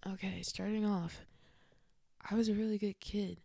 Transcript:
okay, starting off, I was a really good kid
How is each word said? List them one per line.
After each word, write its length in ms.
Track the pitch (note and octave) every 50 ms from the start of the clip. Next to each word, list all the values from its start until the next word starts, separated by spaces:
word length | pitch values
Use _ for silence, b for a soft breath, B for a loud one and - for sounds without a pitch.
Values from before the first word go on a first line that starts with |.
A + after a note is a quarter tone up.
| -
okay, 360 | F#3+ G3 F#3+ - F#3+ F#3+ F#3+
starting 440 | F3+ - - - F#3 G3+ G#3+ A3 G#3+
off, 340 | G#3 G3+ F#3 E3+ E3 - - - - b b b b b b b b b b b b b b _ _ _ - - -
I 40 | G3+
was 140 | A3 A#3 A3
a 60 | G#3
really 240 | G3+ A3 A3 G#3+ G#3
good 220 | G#3 G#3 F#3 -
kid 380 | - - - G#3 G3+ F#3 F3 - -